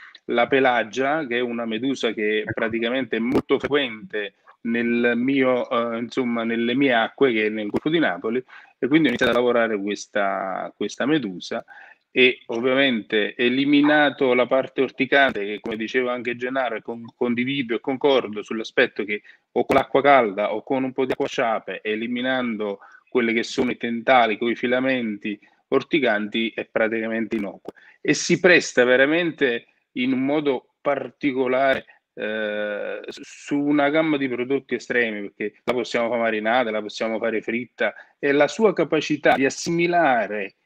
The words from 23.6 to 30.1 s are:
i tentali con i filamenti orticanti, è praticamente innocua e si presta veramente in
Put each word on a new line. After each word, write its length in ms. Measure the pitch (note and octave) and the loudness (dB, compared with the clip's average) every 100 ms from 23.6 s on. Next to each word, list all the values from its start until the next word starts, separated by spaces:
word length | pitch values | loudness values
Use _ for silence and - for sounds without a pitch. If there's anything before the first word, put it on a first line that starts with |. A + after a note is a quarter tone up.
| B2 | -2
i 80 | - | -2
tentali 600 | A#2+ A#2 A2+ C3 A2+ G#2 | -6 -4 2 4 4 0
con 100 | A#2+ | -2
i 60 | A2 | -2
filamenti 840 | B2 B2+ C3 B2+ A2+ G#2 G#2+ G#2 _ _ _ | 0 0 0 -2 -4 -6 -8 -8 _ _ _
orticanti, 840 | C3 - E3 B2 G#2 G#2 A2+ A2+ - | -2 0 0 2 0 -2 -2 -4 -6
è 100 | G#2 | -6
praticamente 720 | A2+ A2 A2+ A2+ A2 G#2+ A2+ | -2 0 -2 -4 -4 -4 -4
innocua 380 | G2 - - - - _ | -6 -10 -18 -20 -20 _
e 120 | - C#3+ | -2 -2
si 240 | - E3+ | 0 2
presta 440 | F#3 D#3+ - - B2 | 6 6 4 2 4
veramente 800 | B2+ C#3 E3 E3+ - C3+ A#2 - _ _ | 6 4 2 -2 0 0 -2 -8 _ _
in 200 | C3 B2+ | -4 -2